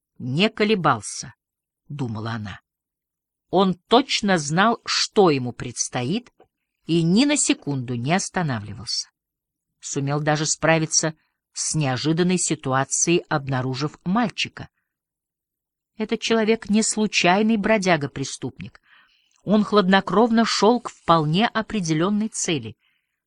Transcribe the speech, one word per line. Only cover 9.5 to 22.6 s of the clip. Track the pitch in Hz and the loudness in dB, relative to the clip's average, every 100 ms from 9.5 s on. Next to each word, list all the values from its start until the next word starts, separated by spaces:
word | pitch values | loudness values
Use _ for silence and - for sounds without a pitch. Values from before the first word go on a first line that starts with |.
| _ _ _ | _ _ _
Сумел | - 143 139 147 | -10 -6 -4 -2
даже | 151 151 151 | 0 0 -2
справиться | - 156 160 156 - 156 156 _ _ _ | -2 0 2 0 -2 -2 -6 _ _ _
с | - - | -10 -4
неожиданной | 156 135 123 139 160 180 180 | -2 -2 0 0 2 2 0
ситуацией, | - 156 135 131 135 - - 175 - | -2 -4 -2 -2 0 0 2 0 0
обнаружив | 156 135 127 127 127 147 - | -4 -2 -4 -2 -4 -6 -6
мальчика. | 175 214 220 - - - - _ _ _ _ _ _ _ _ _ _ _ _ - | -2 0 -2 -4 -8 -10 -18 _ _ _ _ _ _ _ _ _ _ _ _ -10
Этот | 214 226 | -4 -4
человек | - 226 214 226 - | 0 2 2 0 2
не | 208 | 0
случайный | 214 214 214 - 175 190 220 226 | 2 0 -2 2 4 4 2 2
бродяга-преступник. | 202 220 185 160 139 - 135 - 127 - 120 - _ _ _ _ _ _ | 2 2 2 0 -2 -6 -8 -8 -10 -12 -16 -20 _ _ _ _ _ _
Он | - 214 | 0 0
хладнокровно | 202 208 185 190 190 180 233 226 226 | 4 2 4 4 4 2 4 4 2
шёл | - 202 240 | 4 4 4
к | - | -2
вполне | - - 165 151 170 226 | -4 2 2 2 2 0
определённой | 220 214 214 165 156 185 208 220 | -2 -6 -4 -2 0 0 -2 -4
цели. | - - 151 | -6 -4 -4